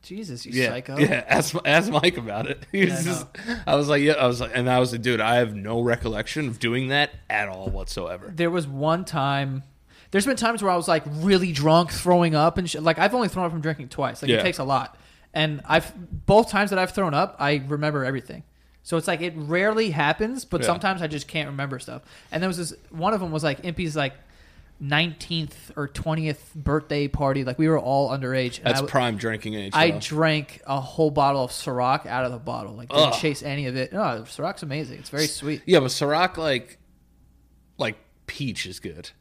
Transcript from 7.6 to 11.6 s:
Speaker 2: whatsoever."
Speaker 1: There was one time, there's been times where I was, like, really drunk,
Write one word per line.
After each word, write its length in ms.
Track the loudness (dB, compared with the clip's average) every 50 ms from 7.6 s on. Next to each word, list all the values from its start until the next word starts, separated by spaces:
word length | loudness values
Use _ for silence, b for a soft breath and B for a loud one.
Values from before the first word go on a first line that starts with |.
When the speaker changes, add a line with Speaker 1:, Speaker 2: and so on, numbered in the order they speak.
| -6 -6
Speaker 2:
whatsoever." 640 | -6 -6 -6 -6 -8 -8 -6 -8 -8 -10 -12 -14 -4
Speaker 1:
There 140 | -2 0 0
was 180 | 0 0 -2
one 380 | -4 -6 -2 0 0 0 0 -2
time, 560 | -4 -4 -2 0 0 0 0 -2 -2 -4 -6 -8 -12 _ _ _ b b b b b
there's 160 | 0 2 2
been 120 | 2 0
times 260 | 2 0 0 0 0 0
where 80 | 2
I 40 | 2
was, 120 | 2 2
like, 160 | 2 2 2 2
really 460 | -2 -6 -2 2 4 4 4 4 2
drunk, 400 | 0 2